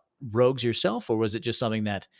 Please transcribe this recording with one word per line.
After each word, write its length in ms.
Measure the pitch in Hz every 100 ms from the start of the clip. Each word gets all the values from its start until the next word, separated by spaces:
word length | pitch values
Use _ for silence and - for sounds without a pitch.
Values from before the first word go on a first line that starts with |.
| _ _
Rogues 400 | 123 107 123 135
yourself, 480 | 117 110 - 233 -
or 60 | 110
was 200 | 110 107
it 40 |
just 180 | 117 113
something 280 | 120 110 107
that 240 | 98 - _